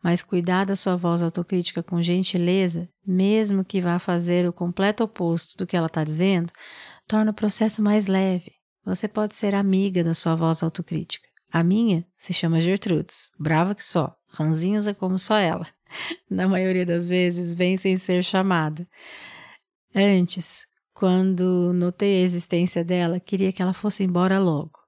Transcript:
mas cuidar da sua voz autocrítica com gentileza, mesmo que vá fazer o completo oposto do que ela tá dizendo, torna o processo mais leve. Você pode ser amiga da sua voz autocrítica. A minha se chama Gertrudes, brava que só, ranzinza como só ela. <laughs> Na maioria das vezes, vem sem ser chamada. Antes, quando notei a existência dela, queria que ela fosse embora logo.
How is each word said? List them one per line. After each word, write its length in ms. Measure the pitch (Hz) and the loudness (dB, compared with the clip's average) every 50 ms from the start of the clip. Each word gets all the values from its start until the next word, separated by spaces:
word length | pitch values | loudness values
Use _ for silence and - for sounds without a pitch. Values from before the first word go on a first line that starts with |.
| - | 0
mas 180 | 180 175 175 | 0 0 0
cuidar 440 | - _ - 180 175 175 185 185 196 | 0 _ -2 -2 0 0 0 0 0
da 100 | 190 196 | 0 -2
sua 200 | 190 - 196 185 | -2 0 0 0
voz 280 | 180 175 170 170 170 175 | 0 0 0 0 2 0
autocrítica 580 | 165 165 - 175 _ - 180 175 - - 165 | -2 -2 -4 -6 _ -2 -2 -2 -2 -6 -8
com 180 | 170 - 180 170 | -8 -4 -2 -2
gentileza, 880 | 170 170 175 185 190 - - 180 175 175 180 196 190 180 165 165 175 175 _ _ _ | 0 0 0 0 0 0 0 0 0 2 2 2 2 0 -2 -4 -8 -8 _ _ _
mesmo 640 | 202 180 185 190 196 214 220 220 208 196 190 190 | -2 0 2 2 4 2 2 2 2 0 0 -2
que 160 | - - 196 | -2 -2 -2
vá 160 | 180 175 170 175 | 0 0 0 0
fazer 500 | - - 180 170 175 175 175 180 180 175 | 0 0 -2 0 0 2 2 2 2 0
o 60 | 170 | -2
completo 500 | - 180 175 175 - 196 202 214 - 233 | -2 -6 -6 -2 0 0 0 2 0 -2
oposto 540 | 214 _ - 185 170 165 165 - - - - | -4 _ -4 -2 0 0 -2 -4 -6 -8 -10
do 80 | 190 | -10
que 100 | 175 - | -4 -2
ela 140 | 180 165 160 | -2 -2 0
tá 140 | - 165 156 | -2 -2 -2
dizendo, 500 | 151 156 156 180 196 196 175 170 170 _ - - - - - - - - - _ _ | -2 0 0 2 2 2 2 0 -4 _ -16 -20 -20 -20 -20 -20 -20 -20 -20 _ _
torna 240 | - 214 220 214 | 0 0 2 0
o 20 | 208 | 0
processo 480 | - - 208 196 - 220 220 208 - | -2 -2 0 0 2 0 0 0 0
mais 240 | 208 208 208 214 208 | 2 2 2 2 2
leve. 460 | 190 190 190 190 190 185 180 - - _ _ _ _ _ _ _ | 2 2 2 2 2 0 -2 -4 -8 _ _ _ _ _ _ _
Você 220 | 196 185 185 - 208 | -4 -4 -2 -2 -4
pode 260 | - 220 214 208 - | -2 -2 -4 -2 -4
ser 220 | - - 202 202 | -4 -2 0 0
amiga 480 | 196 196 196 190 190 196 202 185 180 170 | 2 2 2 2 2 2 2 0 0 0
da 100 | 165 165 | 2 0
sua 220 | - - 165 160 | 0 2 0 2
voz 260 | 160 165 160 165 156 | 2 2 2 2 0
autocrítica. 640 | - 165 - - 170 - 170 156 160 - - - _ _ _ _ _ _ | -2 -4 -4 -6 -10 -6 -6 -6 -6 -6 -8 -10 _ _ _ _ _ _
A 120 | - 170 170 | 0 2 2
minha 420 | 175 190 214 233 226 190 165 170 _ _ | 4 4 2 2 2 2 0 -2 _ _
se 180 | _ - - 180 | _ -8 -4 -4
chama 280 | - - 165 165 160 | -2 0 2 2 2
Gertrudes, 680 | 165 175 190 196 - 208 175 156 165 - - - - - _ _ | 2 2 0 0 0 0 0 0 -2 -4 -8 -8 -8 -10 _ _
brava 340 | 151 151 160 156 170 190 208 | -2 0 2 2 2 0 -2
que 100 | - - | -4 -2
só, 320 | - - 180 147 - - _ _ _ | 0 0 0 0 -2 -6 _ _ _
ranzinza 680 | - - 156 156 160 156 165 185 208 214 208 208 202 | -8 -4 0 0 0 0 0 0 0 0 -2 -2 -4
como 240 | - - 185 185 185 | -4 -4 -2 0 0
só 200 | - - 214 214 | 0 2 2 2
ela. 280 | 202 165 165 180 170 - _ _ _ _ - - | 2 2 0 -2 -6 -12 _ _ _ _ -16 -14
<laughs> 320 | - - 339 - _ _ | -10 -10 -12 -12 _ _
Na 180 | 190 185 185 190 | -4 0 0 2
maioria 380 | 190 185 185 185 185 185 180 | 2 2 2 0 0 0 0
das 240 | 175 170 170 175 175 | 0 0 -2 0 0
vezes, 460 | 180 185 185 175 175 175 180 170 170 | 0 2 2 2 0 -2 -4 -4 -2
vem 200 | 170 180 180 190 | 0 0 0 0
sem 200 | 185 - 196 190 | 0 0 0 0
ser 280 | 185 - - 180 180 180 | 0 0 0 0 0 0
chamada. 640 | - - 190 190 196 185 170 156 151 151 151 175 - _ - - - - - - - - - - - - - _ _ _ _ _ _ _ | 0 0 0 2 2 2 0 0 -2 -4 -8 -12 -16 _ -20 -20 -20 -20 -20 -20 -20 -20 -20 -20 -20 -20 -20 _ _ _ _ _ _ _
Antes, 720 | 196 196 202 202 185 175 175 - 185 165 - - - - _ _ _ _ _ _ | 2 4 4 4 4 2 0 -2 -6 -4 -4 -4 -6 -8 _ _ _ _ _ _
quando 800 | - - 185 180 185 185 190 190 180 180 185 180 180 175 175 180 | 0 2 2 4 4 4 2 2 2 2 2 2 2 2 2 2
notei 460 | 180 175 180 175 _ 202 202 196 185 | 2 0 0 -2 _ 0 2 2 2
a 40 | 180 | 2
existência 600 | 180 175 175 175 - - 170 175 180 - 180 170 | 2 0 -2 -4 -2 0 0 0 0 0 -2 -2
dela, 360 | 170 180 180 175 170 170 180 | 0 0 0 0 0 -2 -4
queria 320 | - - - 185 190 190 | -4 -4 -2 0 0 -2
que 100 | 185 - | 0 -2
ela 120 | 185 180 185 | -2 -2 -2
fosse 300 | - - 208 196 - 196 | -2 -2 -4 -2 0 -2
embora 340 | 185 180 175 180 185 190 196 | 0 2 2 2 2 2 2
logo. 420 | 196 180 156 143 147 156 _ - _ | 2 2 0 0 -4 -6 _ -20 _